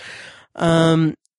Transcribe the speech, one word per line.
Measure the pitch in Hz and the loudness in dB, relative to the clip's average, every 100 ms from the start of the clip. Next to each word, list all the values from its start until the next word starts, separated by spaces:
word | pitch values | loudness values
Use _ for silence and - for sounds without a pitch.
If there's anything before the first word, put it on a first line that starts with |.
| - - - - _ - | -16 -20 -20 -20 _ -4
Um, | 170 165 165 160 160 - _ | 0 2 4 2 0 -4 _